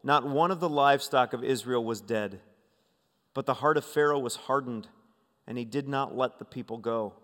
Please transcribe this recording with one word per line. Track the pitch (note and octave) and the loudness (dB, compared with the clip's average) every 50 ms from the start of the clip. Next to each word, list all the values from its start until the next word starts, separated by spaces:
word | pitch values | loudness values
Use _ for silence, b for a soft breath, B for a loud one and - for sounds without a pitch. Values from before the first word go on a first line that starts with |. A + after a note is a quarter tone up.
not | - C3+ C#3+ D3 A#2+ | 2 4 2 2 2
one | C#3+ C#3 C#3+ E3 F3 | 2 2 2 2 2
of | F#3+ E3 | 2 0
the | F3+ E3 | -2 0
livestock | D3 D3 C#3 C#3 C#3 C3+ - - - C3 B2 A#2 - | 2 4 6 6 4 4 2 2 2 2 4 2 0
of | A#2+ B2 | -4 0
Israel | - C3+ A#2 - B2 B2+ A#2+ A2+ | 0 0 0 0 0 0 0 0
was | A2+ A#2 G2+ | 0 -4 -6
dead. | G2 G2+ A2+ G#2+ G#2 G2 G2 F#2+ _ _ _ _ _ _ _ _ _ _ _ _ _ _ _ _ _ _ _ | -4 -2 -2 -2 -2 -4 -8 -12 _ _ _ _ _ _ _ _ _ _ _ _ _ _ _ _ _ _ _
But | C3+ - | -4 -2
the | - B2+ | -2 -2
heart | - C3+ D3+ D#3 | 2 4 4 4
of | D3 C#3 | 4 0
Pharaoh | - - D3+ D3 D3 D3 C#3+ | 0 0 2 4 4 2 2
was | B2+ A#2+ - | -2 -4 -6
hardened, | - - - C3 C#3 C3+ B2 A#2+ A2 G#2 - _ _ _ _ _ _ _ _ _ _ _ | -8 -4 -2 -2 0 0 -4 -8 -8 -10 -14 _ _ _ _ _ _ _ _ _ _ _
and | - A#2 | -10 -8
he | B2 A#2+ | -8 -8
did | A2+ A2+ C#3+ C#3+ C#3 | -4 -4 -6 -4 -2
not | C#3+ C3+ C#3 - - | -4 -4 -4 -4 -2
let | B2 B2+ B2 - - | -2 -2 -2 -2 -10
the | A2 | -20
people | _ - C3 A#2+ - A2+ | _ -12 -12 -10 -10 -12
go. | A#2 G#2 A#2 A2+ A2+ A2 G2+ G2 - | -8 -4 -4 -2 -2 -4 -6 -8 -14